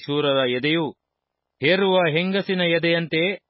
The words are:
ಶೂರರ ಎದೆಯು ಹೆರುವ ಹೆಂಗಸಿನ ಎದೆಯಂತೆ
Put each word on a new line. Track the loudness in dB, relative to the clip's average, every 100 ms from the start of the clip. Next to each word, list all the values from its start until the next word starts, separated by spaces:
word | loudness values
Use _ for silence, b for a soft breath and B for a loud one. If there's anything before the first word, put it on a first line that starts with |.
| -4
ಶೂರರ | -2 0 0 0
ಎದೆಯು | 0 0 -2 -4 -8 _ _ _ _ _ -2
ಹೆರುವ | 0 2 2 2 2
ಹೆಂಗಸಿನ | 0 0 -2 -2 0
ಎದೆಯಂತೆ | 0 2 2 0 0 -2 -2 -4